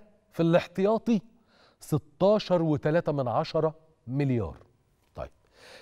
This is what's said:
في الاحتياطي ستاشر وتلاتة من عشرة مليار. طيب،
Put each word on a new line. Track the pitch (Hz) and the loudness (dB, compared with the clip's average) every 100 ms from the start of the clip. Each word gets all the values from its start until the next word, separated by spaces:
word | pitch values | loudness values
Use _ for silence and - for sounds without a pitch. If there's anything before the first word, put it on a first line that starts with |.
| - _ _ | -6 _ _
في | - | -2
الاحتياطي | 165 165 - - 196 220 - 220 - _ _ _ _ _ | 2 2 0 -2 0 0 0 -2 -2 _ _ _ _ _
ستاشر | - 156 - - 190 214 - 180 | -4 -4 -4 0 2 2 2 0
وتلاتة | 165 143 156 165 165 | 2 0 0 0 0
من | 147 120 | -2 -2
عشرة | 120 160 160 156 - _ _ - | -2 -2 -2 -2 -4 _ _ -8
مليار. | 135 139 123 85 71 - _ _ _ _ | -2 0 0 -2 -8 -20 _ _ _ _
طيب، | - - - _ _ - - | -16 -16 -16 _ _ -20 -20